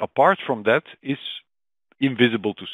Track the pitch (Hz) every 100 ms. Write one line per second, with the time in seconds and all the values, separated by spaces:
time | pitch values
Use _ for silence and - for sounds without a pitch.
0 | 107 - 156 190 - 120 104 131 - -
1 | 135 143 - - _ _ _ _ _ -
2 | 135 117 123 110 104 - 95